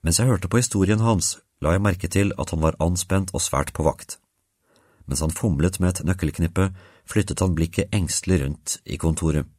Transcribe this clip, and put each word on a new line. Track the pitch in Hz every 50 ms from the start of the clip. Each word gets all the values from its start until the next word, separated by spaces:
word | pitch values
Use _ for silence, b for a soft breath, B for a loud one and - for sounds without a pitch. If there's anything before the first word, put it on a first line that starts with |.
| -
Mens | 80 82 -
jeg | 113
hørte | 131 120 87 - 90
på | - 117
historien | 123 - - 101 95 92 107 107 113
hans, | 117 113 90 - - - - _ _ _ _ -
la | 76 85
jeg | 95 101
merke | 104 90 90 - -
til | - 95 101 101 - -
at | 67 -
han | - 80 78
var | 80 80 - 78
anspent | 85 90 90 - - 92 95 95 87
og | - 69 -
svært | - - 69 71 - -
på | - 80
vakt. | 78 69 - - - - _ _ _ _ _ _ _ _ b b b b b b b b b b
Mens | - 67 71
han | 80 80 80
fomlet | - - 110 80 67 78 92 92 -
med | 90 90
et | 90 - -
nøkkelknippe, | 82 92 95 - 76 - - 85 82 - 92 95 95 92 92 B B B B B
flyttet | - - 107 98 - 73 - 95
han | 95 87
blikket | 78 82 82 - - 92 - -
engstelig | 104 87 - - - - 90 92 82 67
rundt | 69 76 - _ - - - _
i | - - 73
kontoret. | - 82 80 - - 80 73 73 67 - _